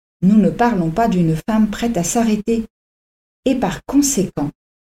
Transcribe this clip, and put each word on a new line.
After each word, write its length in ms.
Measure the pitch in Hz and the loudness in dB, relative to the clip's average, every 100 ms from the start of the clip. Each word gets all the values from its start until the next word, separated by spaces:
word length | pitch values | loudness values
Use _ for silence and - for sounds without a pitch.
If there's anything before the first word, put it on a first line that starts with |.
| _ _ | _ _
nous 160 | 180 214 | 2 4
ne 120 | 170 | 2
parlons 420 | 160 240 196 165 | 2 0 0 -2
pas 160 | 165 226 | 0 0
d'une 280 | 180 165 160 | 2 0 0
femme 360 | - 220 214 | -2 0 0
prête 260 | - 233 226 | -2 -4 -2
à 60 | |
s'arrêter. 640 | 170 240 226 214 226 226 220 _ _ _ _ _ _ _ 262 | -2 0 0 0 -2 -4 -4 _ _ _ _ _ _ _ -2
Et 100 | 262 | -2
par 280 | 190 - - | -2 -6 -2
conséquent, 680 | 285 277 - - - 147 - _ _ _ | 0 2 0 -2 -4 -6 -8 _ _ _